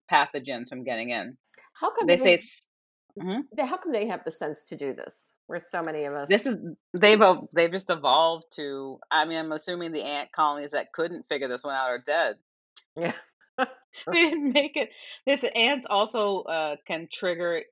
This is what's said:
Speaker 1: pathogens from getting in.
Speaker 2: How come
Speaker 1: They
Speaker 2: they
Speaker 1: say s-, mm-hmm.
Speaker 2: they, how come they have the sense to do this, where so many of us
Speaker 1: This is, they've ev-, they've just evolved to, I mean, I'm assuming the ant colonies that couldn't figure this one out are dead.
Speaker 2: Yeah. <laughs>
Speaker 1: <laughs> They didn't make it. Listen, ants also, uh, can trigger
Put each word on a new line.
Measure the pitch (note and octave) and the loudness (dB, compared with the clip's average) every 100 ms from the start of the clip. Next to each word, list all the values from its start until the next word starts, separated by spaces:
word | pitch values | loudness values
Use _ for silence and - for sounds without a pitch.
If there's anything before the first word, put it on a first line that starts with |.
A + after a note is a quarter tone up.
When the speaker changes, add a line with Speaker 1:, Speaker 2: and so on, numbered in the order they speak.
| - | 2
Speaker 1:
pathogens | D3+ C#3 C#3+ C3 A#2+ B2 | 4 4 -2 -6 -8 -8
from | B2+ | -10
getting | B2 A#2 A#2 | -6 -4 -2
in. | A#2 G2+ C3+ _ - _ | -4 -4 -12 _ -20 _
Speaker 2:
How | - F4+ | -4 -2
come | - D#4+ | 0 4
Speaker 1:
They | B3+ | 6
Speaker 2:
they | |
Speaker 1:
say | G3 | 6
s-, | G3+ - - _ _ _ _ _ G3+ | 6 2 -16 _ _ _ _ _ -8
mm-hmm. | F3+ A3 C#4+ A3 | -6 -4 -6 -4
Speaker 2:
they, | C4 | -4
how | F#4 | -4
come | F4+ | -2
they | A3 A3+ | -2 -2
have | F3+ | -4
the | D#3+ | -8
sense | - D#3 C#3+ | -6 -6 -8
to | - D#3 | -10 -8
do | C#3 | -8
this, | E2+ - - - _ - | -8 -12 -14 -18 _ -12
where | E3+ | -12
so | - F3+ | -6 -6
many | E3 D3+ | -4 -4
of | C#3+ | -4
us | C#3+ C#3+ | -4 0
Speaker 1:
This | G#3 C4+ | 2 2
is, | F#3+ E3+ D3+ _ F3+ | -4 -6 -14 _ 4
they've | G#3 G#3+ | 6 8
ev-, | G3+ E3+ - | 8 6 0
they've | E3 E3+ | 2 2
just | F#3+ - | 2 -2
evolved | E3 C#3+ C#3+ E3 E3 - - | 0 4 6 4 2 -10 -10
to, | C#3+ C3+ C3+ C3 - | -8 -8 -10 -12 0
I | D#3 D#3+ | 2 2
mean, | D#3+ | -2
I'm | D#3+ | -4
assuming | D3+ F#3 F3 E3 | -6 -6 -6 -4
the | D#3 | -4
ant | B2+ D3 - | -4 -4 -6
colonies | - D3+ D3 C#3+ | 0 0 0 -4
that | C#3+ - | -4 -4
couldn't | - E3 F3 - | -4 -4 -4 -6
figure | D3 C3+ | -4 -4
this | B2 | -4
one | D3 | -4
out | C3+ B2+ | -4 -2
are | B2 | -4
dead. | C#3+ D#3+ C3+ G#2 _ _ _ - _ - | -2 0 0 -2 _ _ _ -20 _ -6
Speaker 2:
Yeah. | E3 - | -6 -6
<laughs> | - _ _ - | -14 _ _ -4
Speaker 1:
<laughs> | B3+ - _ - - | -4 -6 _ -14 -2
They | E4+ E4 | 2 2
didn't | D#4+ C#4+ | 2 2
make | C#4+ D4 D4 | 2 0 -2
it. | C#4 - - - - | -6 -10 -20 -8 0
Listen, | C#4 A#3 | 0 0
ants | A#3 A#3 C#4 - | 0 2 0 0
also, | G3+ A3 A3+ G#3 F#3+ | 0 0 0 0 -2
uh, | - D#3+ D#3 D3 - | -2 -4 -2 -6 -6
can | E3 E3 | -8 -8
trigger | - F#3 E3+ F3 E3 - | -6 -4 -2 -2 -2 -6